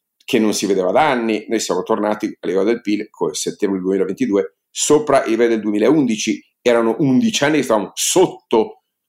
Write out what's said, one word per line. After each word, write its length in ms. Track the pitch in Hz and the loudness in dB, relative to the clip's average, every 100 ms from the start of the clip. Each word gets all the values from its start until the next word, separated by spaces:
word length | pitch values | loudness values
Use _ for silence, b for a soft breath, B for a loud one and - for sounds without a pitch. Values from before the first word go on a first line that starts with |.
| _ _ | _ _
che 160 | - 117 | -2 0
non 140 | 107 | 2
si 140 | 98 98 | 0 0
vedeva 240 | 95 90 | 0 0
da 200 | 113 151 | 2 2
anni. 360 | 123 113 107 - | 0 0 -2 -2
Noi 120 | 110 | -4
siamo 220 | - 90 | -2 -4
tornati 440 | 95 107 104 107 107 | -2 -2 -2 -2 -6
a 200 | - - | -6 -4
livello 180 | 92 | -2
del 160 | 101 117 | 0 -2
pil 280 | - 104 - | -2 -4 -4
con 220 | - 80 | -6 -6
settembre 460 | - - 82 98 95 | -4 -8 -4 -4 -2
duemilaventidue 760 | 92 98 95 95 123 98 - _ _ | -2 -2 -2 -2 -2 0 -2 _ _
sopra 560 | - - 151 151 135 | -6 2 2 4 0
il 60 | - | 2
livello 200 | 117 120 | 2 2
del 100 | 113 | 0
duemilaundici, 800 | 104 104 110 156 127 107 - 101 - _ | -2 0 2 2 2 0 -2 -4 -8 _
erano 360 | 123 117 113 - | 0 2 2 0
undici 460 | 143 127 113 - | 2 2 2 0
anni 140 | 143 156 | 0 0
che 40 | |
stavamo 300 | 123 110 90 | 0 0 -2
sotto 880 | - - 175 185 - - - - - _ _ | -6 -2 2 2 0 -2 0 0 -6 _ _